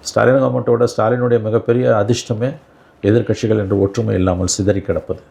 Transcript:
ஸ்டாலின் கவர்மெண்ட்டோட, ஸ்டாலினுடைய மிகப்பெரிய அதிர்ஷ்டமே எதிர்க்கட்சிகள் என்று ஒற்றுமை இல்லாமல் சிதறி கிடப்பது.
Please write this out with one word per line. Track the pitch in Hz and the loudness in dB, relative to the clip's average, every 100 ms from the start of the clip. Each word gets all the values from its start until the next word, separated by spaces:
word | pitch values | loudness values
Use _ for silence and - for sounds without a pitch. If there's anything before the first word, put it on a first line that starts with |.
| - | -6
ஸ்டாலின் | - 117 135 | 0 2 2
கவர்மெண்ட்டோட, | 131 123 120 117 120 | 0 -2 0 2 0
ஸ்டாலினுடைய | - 110 123 123 117 107 | 0 0 0 0 0 0
மிகப்பெரிய | 113 117 120 127 110 | -2 0 0 2 2
அதிர்ஷ்டமே | 101 120 - 110 123 - - - - _ 98 | 2 -2 -2 -4 -4 -6 -18 -20 -20 _ 2
எதிர்க்கட்சிகள் | 113 113 107 110 107 98 | 2 2 -2 0 0 2
என்று | 98 | 0
ஒற்றுமை | 98 107 110 98 | 0 0 -2 0
இல்லாமல் | 92 90 92 - | 0 0 -2 0
சிதறி | 98 98 - | 0 0 -2
கிடப்பது. | 82 - 92 - | -4 -4 -10 -10